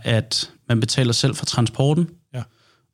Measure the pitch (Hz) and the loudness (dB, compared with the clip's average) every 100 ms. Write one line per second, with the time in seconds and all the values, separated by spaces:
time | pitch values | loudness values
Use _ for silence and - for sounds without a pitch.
0 | 117 110 - - - - - 117 110 - | 0 0 0 -4 -6 -10 -2 0 0 0
1 | 123 117 135 - - - 113 - 135 156 | 0 2 0 -2 -4 0 0 2 2 2
2 | 165 - _ 127 - _ _ _ _ | -2 -6 _ -12 -12 _ _ _ _